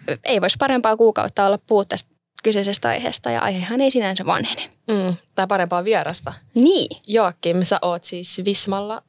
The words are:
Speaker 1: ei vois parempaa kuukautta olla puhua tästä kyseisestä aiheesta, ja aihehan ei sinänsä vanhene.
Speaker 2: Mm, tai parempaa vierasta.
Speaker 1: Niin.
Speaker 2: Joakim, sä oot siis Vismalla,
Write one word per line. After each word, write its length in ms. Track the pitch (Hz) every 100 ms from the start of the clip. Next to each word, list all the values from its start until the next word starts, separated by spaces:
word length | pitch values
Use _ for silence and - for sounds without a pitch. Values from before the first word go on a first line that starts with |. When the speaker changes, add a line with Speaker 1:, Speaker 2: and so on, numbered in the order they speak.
| - 139
Speaker 1:
ei 180 | - 226
vois 140 | 180 -
parempaa 380 | 277 254 226 220
kuukautta 480 | 226 208 202 - 196
olla 120 | 202
puhua 280 | - 214 202
tästä 240 | 190 - _ _ -
kyseisestä 460 | 226 208 196 202 -
aiheesta, 420 | - 240 - -
ja 100 | 117
aihehan 400 | - 185 180 240
ei 100 | 269
sinänsä 340 | 262 202 190 185
vanhene. 440 | 180 233 - - _ -
Speaker 2:
Mm, 280 | 208 185 175 _ -
tai 120 | 190
parempaa 360 | 196 175 175
vierasta. 500 | 190 208 151 175 - - _ 233
Speaker 1:
Niin. 460 | 277 370 - - -
Speaker 2:
Joakim, 560 | 220 190 175 175 175
sä 160 | 180 196
oot 220 | 175 170
siis 380 | - 180 180 - 185
Vismalla, 580 | 196 - 196 208 220